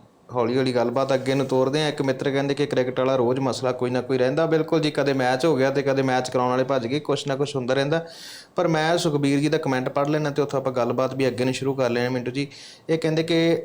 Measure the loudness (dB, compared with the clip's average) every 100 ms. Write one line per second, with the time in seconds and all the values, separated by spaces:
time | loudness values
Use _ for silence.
0 | -20 _ -6 -2 0 2 2 2 0 0
1 | 0 0 2 0 2 2 2 2 0 0
2 | -2 -2 -2 0 0 0 0 0 0 0
3 | 0 2 2 2 0 -2 -2 -2 -2 -2
4 | -2 0 2 2 2 2 2 0 0 0
5 | 0 2 2 2 2 2 2 2 0 2
6 | 2 0 0 0 2 2 2 0 0 -2
7 | -2 -4 -2 -2 -2 -2 0 0 2 0
8 | -2 -12 -18 -20 -8 -2 0 2 2 0
9 | 0 0 2 2 2 0 0 -2 -2 -2
10 | 0 0 0 -2 -2 -2 -2 0 0 0
11 | -2 0 0 0 -2 -2 -2 0 0 0
12 | -2 -2 -4 -6 -6 -10 -20 -14 -4 -2
13 | 0 0 2 2 4 2